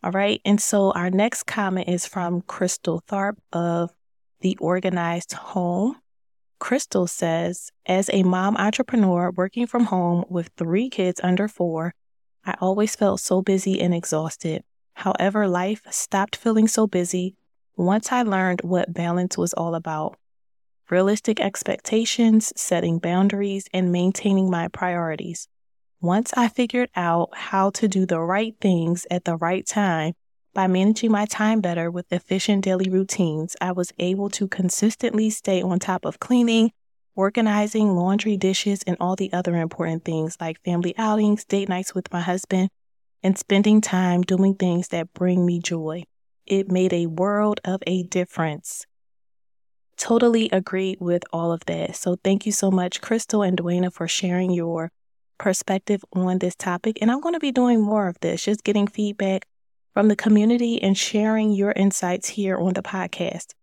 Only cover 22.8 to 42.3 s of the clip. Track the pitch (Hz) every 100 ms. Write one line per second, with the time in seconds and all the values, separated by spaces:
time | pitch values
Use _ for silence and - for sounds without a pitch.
22.8 | 170 165 170 180 196 202 202 196 - 185
23.8 | 180 175 180 196 208 196 190 175 170 -
24.8 | 180 175 165 156 - 165 - _ _ _
25.8 | _ _ 170 190 247 - 233 - 240 247
26.8 | 247 - 175 170 170 - - 196 196 196
27.8 | 220 196 185 170 165 190 226 214 202 175
28.8 | 165 175 - 180 175 165 170 185 - -
29.8 | 202 165 156 170 _ _ _ - 185 185
30.8 | 190 220 233 208 208 - 214 220 180 170
31.8 | 170 175 175 180 _ 190 - 202 196 185
32.8 | 190 185 196 - 175 156 160 - 180 180
33.8 | 175 - 175 190 202 - 196 - 180 -
34.8 | 208 - 240 214 220 214 - 185 180 180
35.8 | - 185 - - - 247 233 226 226 _
36.8 | _ _ _ - 190 208 220 208 208 220
37.8 | 214 180 180 202 220 202 190 185 - 196
38.8 | - 175 180 185 190 175 180 170 160 -
39.8 | 165 165 - 160 156 - 165 160 - 175
40.8 | 175 - 220 214 208 208 - 196 196 180
41.8 | 185 190 - 180 170